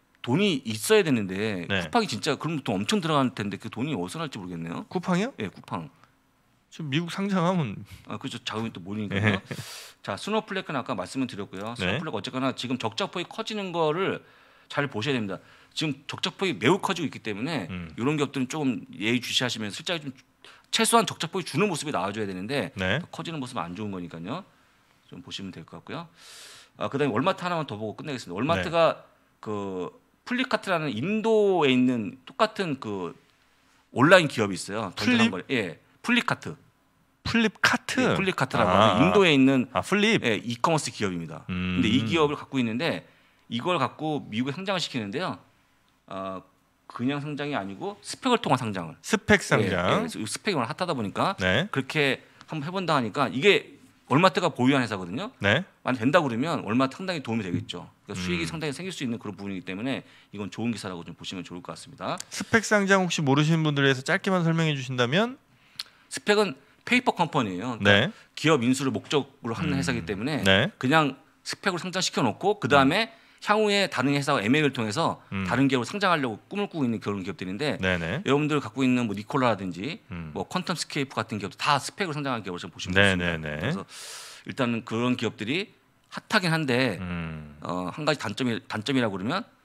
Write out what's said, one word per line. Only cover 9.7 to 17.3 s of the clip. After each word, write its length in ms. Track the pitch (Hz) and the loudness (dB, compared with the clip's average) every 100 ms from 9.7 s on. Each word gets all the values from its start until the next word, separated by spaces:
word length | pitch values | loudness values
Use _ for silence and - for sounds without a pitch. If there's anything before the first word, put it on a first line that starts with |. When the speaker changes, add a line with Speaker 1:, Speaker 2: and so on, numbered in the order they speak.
| - - - | -14 -18 -16
Speaker 1:
자, 140 | - 98 | -8 -8
스노플레이크는 640 | - 214 208 190 180 151 | -2 -2 -2 -6 -4 -4
아까 140 | 113 113 | -4 -4
말씀을 320 | 92 135 127 | -4 -4 -4
드렸고요. 340 | 95 98 92 104 | -4 -10 -8 -8
Speaker 2:
네. 60 | 120 | -2
Speaker 1:
스노플레이크 420 | 90 110 165 101 | 0 0 -2 -6
어쨌거나 360 | 95 131 131 - | -4 -2 -2 -2
지금 220 | 120 127 | -4 -2
적자폭이 460 | 113 104 196 185 165 | -4 -2 -4 -4 -8
커지는 420 | - 220 214 196 | -8 -8 -6 -4
거를 540 | 170 156 156 190 90 - - _ _ - | 0 2 2 0 -2 -8 -20 _ _ -10
잘 200 | - 139 | -4 -2
보셔야 260 | 107 117 | -2 -2
됩니다. 240 | 131 104 90 - - - - | -2 -2 -8 -12 -20 -14 -4
지금 180 | 160 135 - | -4 -4 -8
적자폭이 480 | - - - 196 165 | -6 -6 -2 -2 2
매우 200 | 120 190 | 4 4
커지고 260 | - 180 160 | 2 -2 -4
있기 140 | - | -6
때문에 480 | - | -8